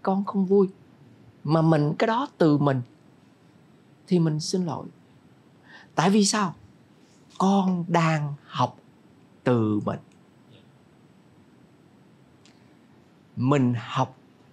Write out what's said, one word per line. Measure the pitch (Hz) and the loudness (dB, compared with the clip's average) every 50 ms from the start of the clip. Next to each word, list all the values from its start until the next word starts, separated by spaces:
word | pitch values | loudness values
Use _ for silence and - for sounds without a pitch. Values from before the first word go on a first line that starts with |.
con | - - 190 196 202 | -4 -2 -2 -2 -4
không | - - 196 190 | -4 -2 -2 0
vui, | 180 196 202 196 185 - - - - - _ - - - - - - - _ - | 2 4 4 2 2 -2 -8 -20 -20 -20 _ -20 -20 -20 -20 -20 -20 -20 _ -4
mà | 143 156 165 | -2 0 2
mình | 160 160 165 151 147 147 - - | 2 2 2 2 0 -2 -2 -2
cái | - - | -2 -2
đó | - 247 277 - - - | -2 -4 -6 -8 -2 0
từ | 185 160 147 143 | 2 2 2 2
mình | 143 143 131 131 120 - - _ _ - _ _ _ - _ _ _ _ _ _ _ _ _ _ _ _ _ _ _ - | 2 0 0 -2 -4 -10 -16 _ _ -20 _ _ _ -20 _ _ _ _ _ _ _ _ _ _ _ _ _ _ _ -2
thì | 190 175 | 0 2
mình | 165 160 151 151 | 2 0 -2 -4
xin | 160 - - 185 180 | -6 -4 -4 -4 -4
lỗi. | 165 135 - - - - _ _ _ _ _ _ _ _ _ _ _ _ _ _ - - - - - _ | -4 -8 -10 -12 -16 -20 _ _ _ _ _ _ _ _ _ _ _ _ _ _ -20 -20 -20 -20 -6 _
Tại | - 147 196 | 0 2 4
vì | 196 220 202 | 4 4 4
sao? | 202 - 214 208 175 - - - - - _ _ _ _ _ _ _ _ _ _ _ - - | 2 2 0 -2 -2 -4 -10 -18 -20 -20 _ _ _ _ _ _ _ _ _ _ _ -6 -2
Con | 185 190 196 196 190 190 185 175 170 175 | 0 2 2 2 2 0 -2 -2 -2 -2
đang | 170 170 165 160 160 151 147 143 143 - - | 0 0 2 2 0 -2 -4 -6 -8 -12 -16
học | - - 139 127 123 - - - _ _ _ _ _ - _ - _ _ _ _ | -12 -4 -4 -4 -4 -4 -10 -20 _ _ _ _ _ -20 _ -20 _ _ _ _
từ | 131 123 117 110 107 107 104 - | 0 0 2 2 0 0 -2 -2
mình. | - 113 147 - _ _ _ _ _ _ _ _ _ - - - - _ _ _ _ _ _ - _ _ _ _ _ _ _ _ _ _ _ _ _ _ _ _ _ _ _ _ _ _ _ _ _ _ _ _ - _ _ _ _ _ _ _ _ _ _ _ _ _ _ _ _ _ | -4 -6 -8 -12 _ _ _ _ _ _ _ _ _ -20 -20 -20 -20 _ _ _ _ _ _ -20 _ _ _ _ _ _ _ _ _ _ _ _ _ _ _ _ _ _ _ _ _ _ _ _ _ _ _ _ -20 _ _ _ _ _ _ _ _ _ _ _ _ _ _ _ _ _
Mình | 110 120 131 147 143 127 123 123 117 | -4 0 2 2 2 2 0 0 -4
học | 117 - - - 131 - - - _ _ _ _ _ _ | -6 -6 -4 -4 -4 -4 -6 -14 _ _ _ _ _ _